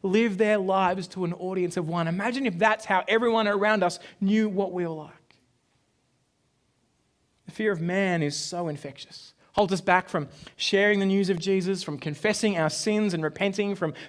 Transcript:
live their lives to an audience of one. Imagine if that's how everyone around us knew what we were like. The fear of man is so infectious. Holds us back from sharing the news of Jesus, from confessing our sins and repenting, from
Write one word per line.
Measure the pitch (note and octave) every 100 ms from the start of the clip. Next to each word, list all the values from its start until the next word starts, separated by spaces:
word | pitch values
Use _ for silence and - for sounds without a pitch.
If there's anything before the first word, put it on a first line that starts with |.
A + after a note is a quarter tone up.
live | G3 G3+ A#3 F#3+
their | G#3+ G#3+
lives | F#3+ F#3+ F#3 F#3+ F3
to | F#3+ F3
an |
audience | F3 F#3 F#3+ F3+ F3+
of | D#3+
one. | E3+ E3
Imagine | F3 G#3+ B3 C4
if | E3+
that's | G#3+ G#3+ -
how | F#3+ F3+
everyone | A3 A#3+ A3+ G#3
around | G3+ G#3 G#3+
us | F3+ E3+ - -
knew | G3 G#3+ G#3+
what | F#3+ G3
we | F3+ F3
were |
like. | D#3+ D3+ - _ _ _ _ _ _ _ _ _ _ _ _ _ _ _ _ _ _ _ _ _ _ -
The |
fear | - G#3+
of | F#3
man | E3+ F#3 G3 F3
is | D3 D3
so | - F3 E3+
infectious. | D3 C#3+ B2+ - - - _ _
Holds | - G3+
us | F#3
back | D#3 F3+ -
from | F3 C#3 - - -
sharing | - G3 G#3 G#3
the | G3
news | G3 F#3+
of | F3+
Jesus, | F3 F#3+ F#3 F#3+
from | - D3
confessing | D#3+ D3 G#3+ G#3 A3 F3+
our | D#3
sins | - - G#3+ G#3 E3+
and |
repenting, | D#3 D3+ G3 G3 G3+
from | G3 E3 D3+